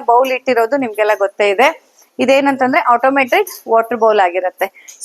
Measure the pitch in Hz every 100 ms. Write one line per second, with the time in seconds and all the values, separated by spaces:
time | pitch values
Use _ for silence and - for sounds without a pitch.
0 | 254 240 262 262 - 233 226 277 240 208
1 | 214 202 196 - 202 196 277 320 _ _
2 | _ - 254 269 277 269 254 311 254 240
3 | 262 277 254 359 392 - - 226 226 240
4 | 220 214 180 180 180 - 190 - - -